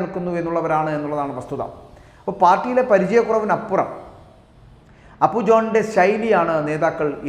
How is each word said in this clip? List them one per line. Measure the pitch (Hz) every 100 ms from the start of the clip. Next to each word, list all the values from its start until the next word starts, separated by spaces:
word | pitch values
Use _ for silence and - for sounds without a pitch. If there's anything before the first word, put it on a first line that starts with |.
നിൽക്കുന്നു | 180 185 175 175
എന്നുള്ളവരാണ് | 165 170 160 156 156 147
എന്നുള്ളതാണ് | 147 147 139 127
വസ്തുത. | 123 135 - - - - - -
അപ്പോൾ | - -
പാർട്ടിയിലെ | 180 190 247 254 -
പരിചയക്കുറവിനപ്പുറം | 196 185 233 - 220 208 165 - 190 - - - - - - _ - - - - - - - -
അപ്പു | 226 208
ജോണിൻ്റെ | 226 220 220 -
ശൈലിയാണ് | 185 185 220 226 185 165 160 151
നേതാക്കൾ | 151 165 160 151 139